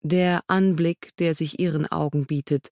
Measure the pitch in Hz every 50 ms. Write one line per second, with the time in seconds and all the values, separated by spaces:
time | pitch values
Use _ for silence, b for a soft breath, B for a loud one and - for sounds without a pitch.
0 | - 156 170 185 180 180 175 175 - - 185 190 190 190 180 160 170 165 170 _
1 | - - _ - 175 170 160 - 165 151 - - 180 175 160 156 151 - - 160
2 | 151 147 143 147 139 - 156 143 139 - 151 135 _ -